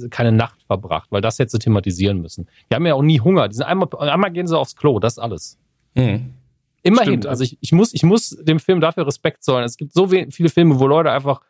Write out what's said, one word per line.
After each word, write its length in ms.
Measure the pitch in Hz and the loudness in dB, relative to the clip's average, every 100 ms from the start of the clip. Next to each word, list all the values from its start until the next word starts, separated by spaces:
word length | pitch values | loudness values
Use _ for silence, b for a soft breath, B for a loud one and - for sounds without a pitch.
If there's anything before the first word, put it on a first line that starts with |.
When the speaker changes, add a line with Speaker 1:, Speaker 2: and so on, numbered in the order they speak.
| 120 | -12
Speaker 1:
keine 200 | - 117 | -2 2
Nacht 320 | 110 117 - _ | 2 2 -4 _
verbracht, 400 | 95 92 80 - | -6 -4 -8 -4
weil 100 | 101 | -4
das 200 | 110 - | -4 -2
hätte 100 | 120 | -4
sie 80 | 117 | -2
thematisieren 640 | - 104 95 87 98 98 | 0 0 0 -2 -2 -2
müssen. 260 | 80 - 87 b b | -6 -14 -18 b b
Die 60 | 113 | -2
haben 100 | 170 | 0
ja 80 | |
auch 80 | 139 | 2
nie 160 | 147 156 | 2 2
Hunger. 300 | 110 190 107 | 2 2 0
Die 80 | 110 | -4
sind 80 | 135 | -4
einmal, 220 | 147 135 - | -2 -4 -4
einmal 320 | 147 156 196 | -4 -2 -2
gehen 160 | 170 180 | -4 -4
sie 100 | 165 | -2
aufs 200 | 135 - | -4 -2
Klo, 240 | 147 113 | 0 2
das 140 | 110 | 0
ist 40 | - | 0
alles. 400 | 117 87 - - _ _ _ | -8 -10 -12 -20 _ _ _
Speaker 2:
Mhm. 400 | - 127 101 127 - _ _ _ _ | -2 0 -2 -6 -16 _ _ _ _
Speaker 1:
Immerhin, 280 | - 233 202 | 2 2 2
Speaker 3:
Stimmt. 120 | 123 101 | 0 -2
Speaker 1:
also 160 | 123 | -4
ich, 160 | 127 - | -4 -6
ich 120 | - | 0
muss, 200 | 170 226 | 2 2
ich 120 | - | 2
muss 320 | 165 220 - - | 2 2 0 -4
dem 200 | 151 160 | -2 0
Film 200 | - 185 | 0 0
dafür 240 | 160 170 | 0 -2
Respekt 380 | 143 - 165 - | -6 -4 -6 -4
zollen. 220 | - 127 | -2 -2
Es 120 | 120 - | -2 -8
gibt 140 | 143 | -6
so 180 | - 190 | -2 2
we-, 160 | 185 139 | 0 -2
viele 200 | - 165 | -2 0
Filme, 280 | 160 170 135 | 4 4 4
wo 80 | 135 | 4
Leute 240 | 151 160 | 2 2
einfach 300 | 127 139 135 _ | -2 -2 -6 _